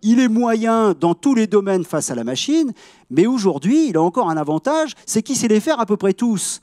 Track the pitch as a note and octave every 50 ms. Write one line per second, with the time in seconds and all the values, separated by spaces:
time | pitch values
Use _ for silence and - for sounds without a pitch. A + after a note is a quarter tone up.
0 | - G#3+ A#3 B3 C4 A#3+ A3 A#3 A#3+ A#3 A3+ A3 A3+ A3+ A3+ A3+ A3 G#3 F3 C#3
1 | D#3+ E3+ E3+ - - C#4+ C4+ A#3 A3 G3 G#3+ G3+ G3 G3 F#3+ F#3 E3 - - D3+
2 | C3+ - C3+ A#2+ A2+ A#2+ C3 B2+ - - D4+ E4 D#4+ B3+ - - - - - _
3 | _ _ B2+ D3 F#3+ A#3 C4 B3 G3 F#3+ D3+ C#3 C#3 G3 C4+ D#4+ D#4+ C4+ E3+ E3
4 | E3 E3+ E3 - G#3 E3+ D#3+ D#3 D3+ C#3+ D#3 D#3+ - C4 D4+ D#4+ D#4 C4+ - -
5 | - - - A3+ G#3+ - C4+ - - A3+ G#3+ G#3+ - D#4+ D#4 B3 A3+ F#3 G#3+ -
6 | - G3 F#3+ - A#3+ A#3+ A3 F3 - - - -